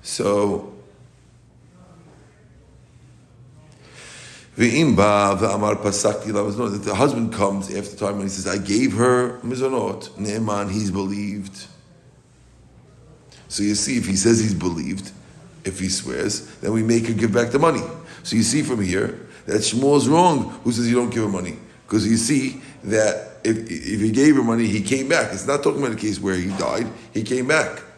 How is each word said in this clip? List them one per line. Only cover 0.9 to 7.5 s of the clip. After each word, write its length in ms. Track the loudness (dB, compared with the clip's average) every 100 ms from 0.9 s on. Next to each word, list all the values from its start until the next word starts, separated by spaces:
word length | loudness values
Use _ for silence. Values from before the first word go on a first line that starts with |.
| _ -20 _ _ _ _ _ -20 -20 -20 -20 -20 -20 -20 _ -20 -20 _ -20 -20 -20 -20 -20 _ -20 -20 -20 -20 -20 -20 -20 -20 -20 -20 -20 -18 0
ve'im 400 | 2 4 4 6
ba 400 | 6 6 4 2
ve'amar 380 | 0 0 0 0
pasakti 560 | -2 0 0 -2 -4
la 80 | -2
mizonot. 360 | -2 -2 -4 -4
If 80 |
the 100 | -4
husband 380 | 0 2 2 -4
comes 420 | 0 -2